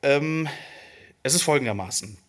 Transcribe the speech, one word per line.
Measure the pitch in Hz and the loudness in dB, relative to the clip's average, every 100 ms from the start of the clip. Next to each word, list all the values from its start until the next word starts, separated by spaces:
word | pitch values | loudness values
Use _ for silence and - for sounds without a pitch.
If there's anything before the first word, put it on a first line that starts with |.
Ähm, | 143 143 156 160 156 - - - - - - _ | 4 2 2 -2 -4 -8 -16 -20 -20 -20 -20 _
es | 135 160 | 0 2
ist | |
folgendermaßen. | - 147 127 101 92 - 101 104 | 4 2 2 -4 -4 -6 -6 -18